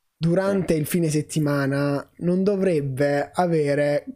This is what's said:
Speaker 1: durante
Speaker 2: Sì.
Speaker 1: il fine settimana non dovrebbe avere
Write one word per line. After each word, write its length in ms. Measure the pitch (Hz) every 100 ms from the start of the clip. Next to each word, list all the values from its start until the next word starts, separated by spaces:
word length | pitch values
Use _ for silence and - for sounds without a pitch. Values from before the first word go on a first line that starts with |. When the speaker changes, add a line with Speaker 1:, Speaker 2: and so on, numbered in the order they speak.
| _ -
Speaker 1:
durante 580 | 165 180 190 202 165
Speaker 2:
Sì. 60 | 160
Speaker 1:
il 60 | 147
fine 220 | 180 165
settimana 1000 | 151 147 160 147 143 139 139 143 143 - -
non 240 | 170 185
dovrebbe 880 | 190 196 190 160 139 131 143 143 139
avere 760 | - 180 165 143 143 147 147 -